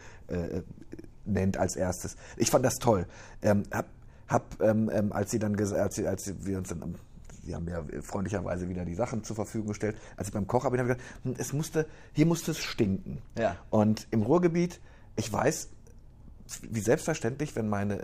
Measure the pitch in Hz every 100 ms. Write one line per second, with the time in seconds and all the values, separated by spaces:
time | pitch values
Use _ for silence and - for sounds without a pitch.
0 | - - - 87 85 - - - - -
1 | - - - - 95 - 95 - 92 90
2 | - - - - - - 127 - - -
3 | - - - - - 104 - 104 - -
4 | - - - 120 - - 107 110 110 92
5 | 104 - 101 117 107 101 104 95 101 -
6 | 90 98 - 85 90 95 90 85 - -
7 | - - - - - 87 85 85 76 -
8 | - 104 95 101 92 90 90 90 87 87
9 | 123 113 - 107 101 113 104 104 107 -
10 | - - 101 107 95 120 131 123 123 123
11 | - - 127 123 123 139 156 156 156 -
12 | - - 156 170 - 156 - - 104 95
13 | - 71 - - 110 90 - 107 107 107
14 | - 113 107 170 175 170 175 - - -
15 | - - 113 - - 160 - - - -
16 | - - - - - - - 113 101 147
17 | - 156 113 135 151 - 107 101 101 101